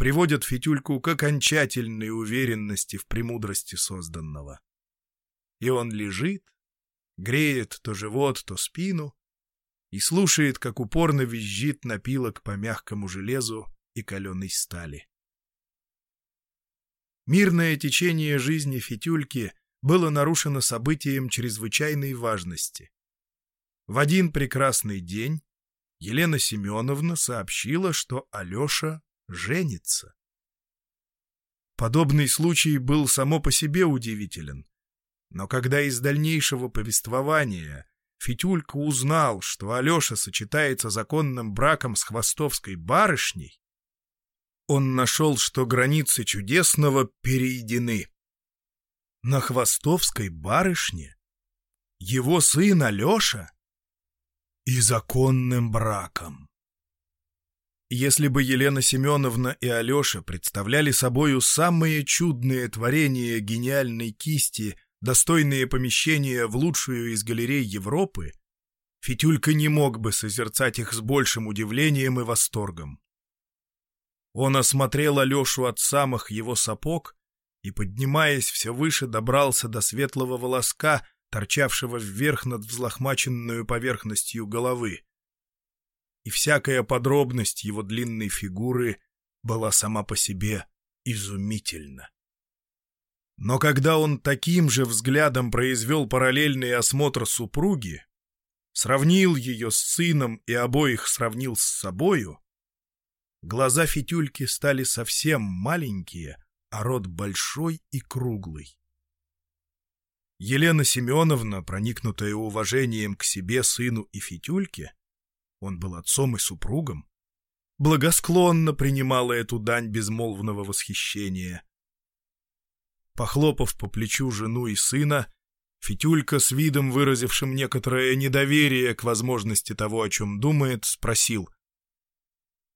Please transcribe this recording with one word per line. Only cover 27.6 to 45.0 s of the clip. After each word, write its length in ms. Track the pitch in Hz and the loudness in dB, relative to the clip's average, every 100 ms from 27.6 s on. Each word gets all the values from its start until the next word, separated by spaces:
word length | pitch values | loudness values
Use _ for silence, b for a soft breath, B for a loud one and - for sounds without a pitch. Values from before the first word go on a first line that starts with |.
| 110 156 190 | -2 -2 0
что 340 | 151 - 123 - | -2 -4 -8 -8
Алёша 720 | 104 90 101 143 - 156 160 _ _ - | -12 -8 -4 -2 -2 -4 -8 _ _ -16
женится. 840 | 87 87 160 170 92 - - - _ _ _ _ _ _ _ _ _ _ _ _ _ _ _ _ - | -10 -4 -2 -2 -4 -4 -4 -6 _ _ _ _ _ _ _ _ _ _ _ _ _ _ _ _ -6
Подобный 520 | 113 139 156 147 139 | 0 2 4 4 2
случай 500 | - 165 170 160 147 | 2 2 2 2 2
был 300 | 127 151 139 | 2 2 4
само 320 | - 139 160 | 2 2 2
по 100 | 147 | 4
себе 340 | 117 151 165 | 2 2 2
удивителен, 840 | 175 135 117 107 101 - 76 69 - _ _ _ _ _ _ | 4 2 -2 -6 -8 -10 -12 -14 -16 _ _ _ _ _ _
но 180 | - 98 | -10 -4
когда 320 | 127 127 143 | -2 0 0
из 200 | 143 123 | 0 -2
дальнейшего 680 | 139 143 151 160 - 131 123 | 0 0 0 0 0 -2 -4
повествования 1200 | - 107 - - 123 139 156 135 92 78 71 - _ _ - | -6 -2 -2 -2 -2 2 2 0 -4 -10 -14 -16 _ _ -8
Фитюлька 580 | - 120 180 180 - 143 | -4 -2 0 0 -2 -4
узнал, 640 | 151 135 135 160 143 101 | -2 0 2 2 2 0
что 320 | - - 101 | -6 -8 -4
Алёша 440 | 120 135 170 - 110 | 0 2 2 2 -2
сочетается 760 | - - 104 147 147 127 113 | -4 -6 -4 0 0 0 -4
законным 640 | 101 107 151 147 127 113 | -4 -2 0 0 -2 -4
браком 420 | 101 139 151 131 104 | 0 2 2 -2 -4
с 60 | |
хвостовской 720 | - 110 - - 151 - - | -4 -2 -2 -2 -2 -4 -8
барышней, 840 | 92 82 151 208 139 - - - - _ _ _ _ _ _ _ _ _ _ - | -10 0 4 4 2 -2 -4 -12 -18 _ _ _ _ _ _ _ _ _ _ 0
он 280 | 143 135 | 2 2
нашёл, 420 | 131 | 2